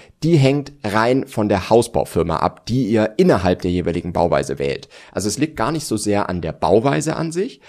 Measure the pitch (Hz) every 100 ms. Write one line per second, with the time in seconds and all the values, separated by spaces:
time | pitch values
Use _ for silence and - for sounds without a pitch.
0 | - _ 156 170 135 143 139 - 107 107
1 | 117 135 - - 104 98 - 113 117 80
2 | - - 80 80 - - - 123 107 110
3 | 107 - 180 117 90 92 90 90 85 87
4 | 87 85 85 73 69 69 69 - - -
5 | - - 101 107 156 - 113 160 - 110
6 | 104 101 - 90 80 - 80 101 131 151
7 | 151 147 160 170 233 -